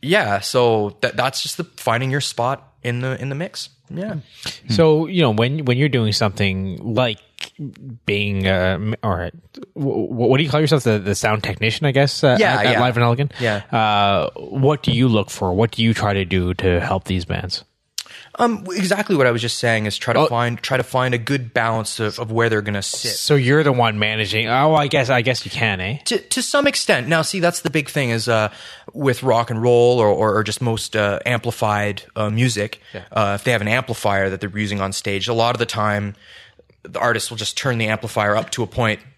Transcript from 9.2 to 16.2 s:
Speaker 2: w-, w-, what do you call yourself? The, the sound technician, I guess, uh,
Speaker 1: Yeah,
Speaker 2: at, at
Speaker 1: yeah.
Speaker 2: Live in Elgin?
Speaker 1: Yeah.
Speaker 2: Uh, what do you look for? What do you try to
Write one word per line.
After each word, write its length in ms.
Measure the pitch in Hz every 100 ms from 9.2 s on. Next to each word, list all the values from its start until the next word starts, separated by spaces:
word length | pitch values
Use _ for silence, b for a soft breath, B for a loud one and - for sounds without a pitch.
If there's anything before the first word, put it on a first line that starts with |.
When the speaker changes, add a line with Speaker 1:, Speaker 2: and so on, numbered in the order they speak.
| 87 - - - - -
Speaker 2:
w-, 320 | 139 - 104
w-, 220 | 120 117
what 80 | 127
do 60 |
you 60 | 156
call 120 | 143
yourself? 220 | 156 151
The, 140 | 120 107
the 160 | 98 101
sound 280 | 113 107
technician, 420 | - 95 110 - 147
I 60 |
guess, 320 | 135 139 -
uh, 140 | 147 123
Speaker 1:
Yeah, 160 | 208 123
Speaker 2:
at, 60 | 107
at 60 |
Speaker 1:
yeah. 60 | 113
Speaker 2:
Live 180 | 123 117
in 60 |
Elgin? 280 | 120 120 143 -
Speaker 1:
Yeah. 180 | 120 104 B
Speaker 2:
Uh, 580 | 120 110 104 101 98 - -
what 460 | - 135 135 151
do 80 | -
you 160 | 117 127
look 220 | 110 98
for? 240 | - 95
What 180 | 92 113
do 120 | -
you 100 | 113
try 200 | 113 107
to 120 | 98